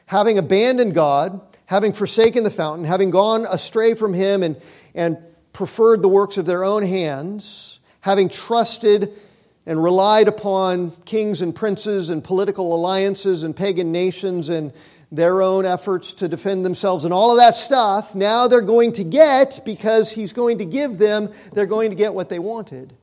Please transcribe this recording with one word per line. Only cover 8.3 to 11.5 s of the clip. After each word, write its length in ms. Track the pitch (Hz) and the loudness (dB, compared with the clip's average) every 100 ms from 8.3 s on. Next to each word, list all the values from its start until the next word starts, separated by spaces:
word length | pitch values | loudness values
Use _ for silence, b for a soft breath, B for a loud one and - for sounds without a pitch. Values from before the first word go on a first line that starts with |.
| - - 233 220 - 220 208 202 B B B B B - | -2 -2 -2 -2 0 2 2 0 B B B B B -6
and 160 | 160 | -2
relied 440 | 165 185 196 214 208 | 2 2 4 4 4
upon 640 | 214 202 190 185 180 175 - | 2 -2 0 0 -2 -6 -10
kings 380 | - 220 214 170 | -6 -4 -2 -4
and 120 | 175 | -6